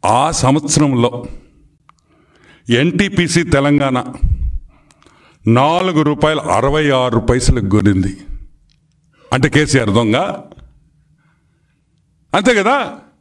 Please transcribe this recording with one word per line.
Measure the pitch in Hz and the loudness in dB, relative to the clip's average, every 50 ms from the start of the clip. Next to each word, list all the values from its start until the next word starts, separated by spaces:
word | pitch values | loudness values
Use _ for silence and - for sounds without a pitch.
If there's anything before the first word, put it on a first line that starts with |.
| - | 0
ఆ | 101 110 123 139 160 | 0 0 0 0 -2
సంవత్సరంలో | 160 - - 127 135 156 147 143 - 147 151 143 135 120 117 123 120 123 - - - - - _ _ _ _ _ _ _ _ - _ _ _ _ _ _ _ _ _ _ _ _ - _ _ - | -2 -2 0 0 0 0 -2 -2 0 0 0 0 2 0 0 -2 -2 -6 -12 -14 -16 -18 -20 _ _ _ _ _ _ _ _ -20 _ _ _ _ _ _ _ _ _ _ _ _ -20 _ _ -2
ఎన్టీపీసీ | 120 117 143 175 151 180 202 190 196 170 175 156 - - | 0 2 2 0 0 0 -2 0 0 -2 -2 0 0 -2
తెలంగాణ | - - - 139 139 143 147 147 143 135 127 123 120 - - - - - - - - - - - - - _ _ _ _ _ _ _ - _ _ _ _ _ _ _ | 0 2 0 0 2 2 2 2 0 0 -2 -4 -6 -8 -4 -2 -2 -2 0 -2 -4 -4 -6 -6 -10 -12 _ _ _ _ _ _ _ -20 _ _ _ _ _ _ _
నాలుగు | 110 117 123 135 151 165 180 185 185 175 151 | 2 2 2 2 2 0 0 0 0 0 0
రూపాయలు | 151 147 147 143 - 151 156 143 | 0 0 0 0 0 0 0 -2
అరవై | - 85 90 104 117 143 143 156 151 147 | -2 0 0 0 2 0 0 0 0 2
ఆరు | 135 131 127 127 117 113 | 0 0 0 0 0 0
పైసలకు | - - 120 127 131 - - 123 98 98 | 0 0 0 2 2 2 0 2 0 0
కొనింది. | 98 107 98 104 98 95 92 98 - - - - - - - - - _ _ _ _ _ _ _ _ _ _ _ _ _ _ - | 0 2 2 2 2 2 0 -4 -6 -10 -14 -14 -14 -14 -14 -20 -20 _ _ _ _ _ _ _ _ _ _ _ _ _ _ -4
అంటే | - 135 131 151 | -2 0 0 2
కేసీఆర్ | - 147 151 147 151 135 117 104 | 2 2 2 2 2 0 2 2
దొంగ? | 98 117 120 110 110 139 185 202 - - - - - - - - _ _ _ _ _ _ _ _ _ _ _ _ _ _ _ _ _ _ _ _ _ _ _ _ _ _ _ _ _ _ _ _ - | 0 2 2 2 0 0 -2 -4 -6 -10 -14 -20 -20 -20 -20 -20 _ _ _ _ _ _ _ _ _ _ _ _ _ _ _ _ _ _ _ _ _ _ _ _ _ _ _ _ _ _ _ _ -2
అంతే | 185 202 247 240 | 0 2 2 2
కదా? | 208 190 214 269 285 233 - - - - _ _ _ | 2 2 2 0 0 -2 -6 -10 -16 -20 _ _ _